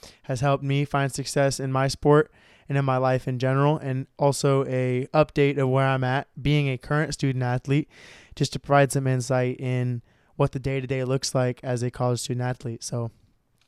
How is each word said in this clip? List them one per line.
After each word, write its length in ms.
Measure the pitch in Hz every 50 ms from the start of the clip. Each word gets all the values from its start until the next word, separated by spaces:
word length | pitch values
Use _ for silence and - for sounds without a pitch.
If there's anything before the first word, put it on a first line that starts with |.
| - - - _
has 180 | _ - 135 107
helped 240 | 143 143 139 139 139
me 200 | 139 139 143 143
find 260 | - - 139 139 135
success 480 | - - 131 - - 143 139 139 131 -
in 100 | 135 131
my 160 | 131 131 135
sport 460 | 135 - - - 147 147 151 151 - _ _ _ _ _ _ _ -
and 100 | 143 139
in 60 | 139
my 120 | 135 127
life 320 | 127 131 131 131 127 - 135
in 100 | 127 120
general, 380 | 131 131 131 139 143 147 156
and 300 | 156 139 135 131 131 131 - _ -
also 460 | 147 143 135 - - 143 135 135 131
a 420 | 127 127 127 127 127 127 123 135 -
update 460 | - 156 151 - - 151 143 143 139 143
of 100 | 135 127
where 160 | 131 135 135
I'm 200 | 135 135 131 131
at 240 | 127 131 139 - _ - 143
being 300 | 120 139 147 147 143 135
a 80 | 131 120
current 340 | - - 147 151 156 143
student 300 | 143 - 143 135 127 127
athlete, 480 | 127 123 123 127 - 135 139 151 - - - - - - - - - - -
just 200 | - 143 - -
to 40 | 143
provide 320 | - - 143 143 139 127
some 140 | - 139 135
insight 540 | 131 131 127 120 - 131 127 127 127 127 -
in 400 | 131 127 127 123 123 123 123 120 - _ _ _ _ _ _
what 160 | - 143 135
the 80 | - 135
day-to-day 440 | 120 135 135 135 127 123 135 131 127
looks 300 | 123 135 139 - - -
like 260 | 131 127 123 123 -
as 200 | - 135 123 117
a 80 | 120 123
college 300 | - - 123 123 123 117
student 260 | - - 123 123 123
athlete. 360 | 127 127 - - 117 117 -
So 280 | - - - 120 117 113 - _ _ _ _ _ _ _ _ _ _